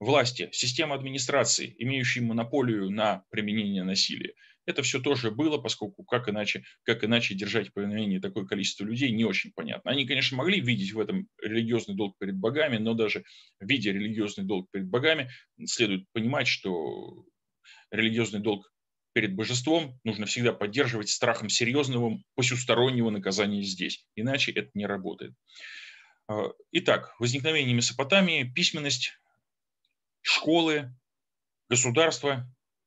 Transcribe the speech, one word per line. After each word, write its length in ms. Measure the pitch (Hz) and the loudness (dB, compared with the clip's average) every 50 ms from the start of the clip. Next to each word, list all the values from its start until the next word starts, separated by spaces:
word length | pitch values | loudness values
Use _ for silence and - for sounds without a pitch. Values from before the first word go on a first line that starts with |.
власти, 460 | 104 117 143 143 123 127 - - 82 - | 0 4 6 6 6 4 0 -4 -8 -6
система 440 | - - - 123 127 - 160 151 143 | -4 -4 -2 -2 0 0 -2 -2 -2
администрации, 800 | 135 131 135 131 135 127 - 143 135 113 - - - - - - - | -4 -6 -6 -6 -4 -2 2 4 4 4 4 2 0 -2 -6 -8 -6
имеющей 420 | 113 131 139 131 127 123 - 123 | -4 -2 0 0 0 0 0 0
монополию 680 | 120 113 113 117 117 120 - 143 127 120 110 104 95 95 | 0 0 0 -2 -2 0 0 0 2 2 2 0 0 -2
на 320 | 101 110 110 107 98 95 - _ | 0 2 2 2 2 0 -4 _
применение 540 | - 110 104 104 104 110 104 101 98 95 92 | -6 -4 -2 0 0 0 0 0 0 -2 0
насилия. 500 | 92 98 98 - - 71 - - - - _ - - _ _ - | 0 0 0 0 0 -2 -6 -8 -10 -10 _ -20 -20 _ _ -8
Это 160 | - - - | -6 -4 -2
все 180 | 131 - - 131 | -2 -2 -2 -2
тоже 300 | 127 143 143 123 123 110 | 0 0 0 0 0 -2
было, 280 | 104 117 151 160 151 143 | 0 0 0 0 0 0
поскольку 440 | - - - - - 98 - - | -2 -4 -6 -6 -6 -10 -10 -12
как 260 | 95 - 127 123 123 - | -6 0 0 0 0 0
иначе, 360 | 101 107 104 98 - 98 - - - _ | -2 -2 -2 -2 -4 -6 -8 -14 -20 _
как 220 | - - 113 113 - | 0 0 0 2 2
иначе 300 | 107 117 117 117 - 101 | 4 4 4 4 2 -2
держать 340 | 95 104 101 104 113 98 - | -2 -2 0 0 0 0 -2
в 40 | |
повиновении 460 | - 101 101 101 104 107 110 104 95 92 | -4 -4 -4 -2 -2 -2 0 0 0 -2
такое 260 | 98 98 95 110 98 | -2 -4 -6 -6 -4
количество 400 | 95 107 101 98 - - - 101 | -4 -2 -2 -2 -2 -4 -4 -6
людей, 280 | 107 117 120 143 127 | -4 -2 0 0 0
не 120 | 107 107 117 | 2 2 2
очень 280 | 104 95 95 - - | 2 2 0 -2 -4
понятно. 400 | - - 82 71 57 - - - | -6 -10 -8 -8 -8 -6 -4 -2
Они, 120 | 131 143 139 | 0 0 0
конечно, 320 | 131 143 131 135 - 127 | 0 0 0 0 0 0
могли 240 | 127 143 180 208 185 | 0 0 2 2 2
видеть 320 | 131 123 120 98 98 98 | 2 0 0 0 -2 -4
в 60 | 107 110 | -2 -2
этом 300 | 104 101 98 95 95 - _ - | -2 -2 -2 -4 -4 -6 _ -10
религиозный 540 | - 107 110 113 117 113 120 113 - - 98 | -6 -2 0 0 0 2 0 0 0 -2 -4
долг 240 | 98 107 98 - - | -4 -4 -4 -4 -6
перед 180 | 101 98 98 | -6 -4 -4
богами, 420 | 95 98 113 135 156 156 147 120 107 | -2 0 0 2 2 0 2 2 0
но 160 | 110 113 113 | 0 0 0
даже 280 | 113 110 104 98 101 - - - - - _ _ - | 2 0 0 0 -4 -6 -10 -20 -20 -20 _ _ -8
видя 320 | 98 101 139 127 101 104 | -2 0 0 0 2 0
религиозный 520 | 95 101 104 110 110 110 104 104 98 - 98 | 0 0 -2 -4 -2 -2 -2 -4 -4 -6 -4
долг 240 | 95 104 92 92 - | -2 -2 -2 -4 -4
перед 160 | - 98 95 92 | -8 -8 -4 -2
богами, 420 | 98 123 139 156 160 156 131 123 - - - _ _ - 117 | 0 2 2 2 2 0 -2 -8 -10 -18 -20 _ _ -14 -10
следует 380 | - - - 120 98 98 95 95 _ | -4 0 2 2 2 2 -2 -4 _
понимать, 360 | - 113 110 120 139 135 127 - | -6 -2 -2 0 0 0 0 0
что 760 | - - - 98 90 85 76 60 50 50 - - - - - _ _ _ _ _ _ _ _ - - - - - | 0 -2 -2 -4 -2 -2 -2 -4 -6 -8 -10 -14 -16 -20 -20 _ _ _ _ _ _ _ _ -20 -20 -20 -16 -6
религиозный 480 | - 107 110 110 113 120 113 107 104 104 | -2 2 2 2 2 2 0 0 -2 -2
долг 320 | 104 113 101 98 - _ _ _ _ _ _ _ _ _ | 0 0 0 -2 -4 _ _ _ _ _ _ _ _ _
перед 240 | - 117 107 104 95 | 0 0 0 0 0
божеством 640 | 98 110 107 127 123 127 156 160 170 160 135 123 - | -2 -2 -2 -2 0 2 2 2 2 2 -2 -8 -8
нужно 240 | - 113 104 101 107 | -4 -4 -4 -4 -4
всегда 260 | 101 - 120 120 117 | -4 -2 0 2 0
поддерживать 580 | 110 - 104 104 104 135 139 123 117 107 104 - | 0 0 -2 -2 0 0 0 2 0 -2 -2 -4
страхом 380 | - - - 120 113 - 113 101 | -2 0 2 2 2 2 -2 -2
серьезного 680 | - - 120 117 127 147 143 127 127 120 120 113 110 - - _ _ | 0 0 0 2 2 2 0 0 0 0 0 0 -2 -4 -8 _ _
посюстороннего 760 | - 127 - 127 123 - - 113 117 123 131 127 120 117 113 | 0 0 0 0 0 2 2 4 4 4 4 4 2 2 2
наказания 520 | 104 104 95 98 95 104 104 101 104 101 | 0 -2 -2 0 0 2 2 0 0 -2
здесь, 420 | 101 98 92 90 87 - - - _ _ - | -4 -4 -4 -4 -4 -6 -6 -8 _ _ -8
иначе 340 | 107 110 131 139 143 - - | -4 -2 -2 0 0 0 0
это 200 | - 104 101 - - | -2 -4 -4 -4 -6
не 120 | 101 104 | -6 -4
работает. 460 | 98 101 98 92 87 - - - - 127 _ _ _ - - - - - - - - - - - - _ _ _ - | -2 -4 -4 -4 -6 -8 -10 -12 -16 -16 _ _ _ -20 -20 -18 -16 -16 -16 -18 -20 -20 -20 -20 -20 _ _ _ -6
Э, 220 | 107 107 - - - - - _ | -4 -2 -4 -4 -6 -10 -8 _
итак, 420 | - 165 - - 110 - - - - - | -2 0 4 4 4 4 2 -4 -6 -2
возникновение 540 | 117 120 123 143 131 160 160 151 139 123 123 | -2 0 0 0 0 0 2 2 2 4 2
Месопотамии, 680 | 120 117 - - - 139 135 190 196 190 175 160 147 127 | 2 2 2 0 0 0 4 6 6 6 4 2 0 -2
письменность, 680 | 123 127 165 175 - - 156 147 139 131 127 - - - _ _ _ _ _ _ _ _ _ _ _ _ _ _ _ _ _ _ _ _ _ - | -2 -2 0 0 0 0 -2 -4 -2 -2 -2 -4 -6 -8 _ _ _ _ _ _ _ _ _ _ _ _ _ _ _ _ _ _ _ _ _ -2
школы, 680 | - - - - 151 160 170 165 160 151 147 143 127 127 - _ _ _ _ _ _ _ _ _ _ _ _ _ - | 0 0 2 4 4 4 6 6 4 2 2 0 -4 -10 -16 _ _ _ _ _ _ _ _ _ _ _ _ _ 0
государство, 800 | 123 120 - 123 120 156 165 160 - - - 143 135 123 123 - - _ _ _ _ _ _ | 2 2 4 4 4 4 4 4 4 0 0 0 0 -2 -4 -10 -14 _ _ _ _ _ _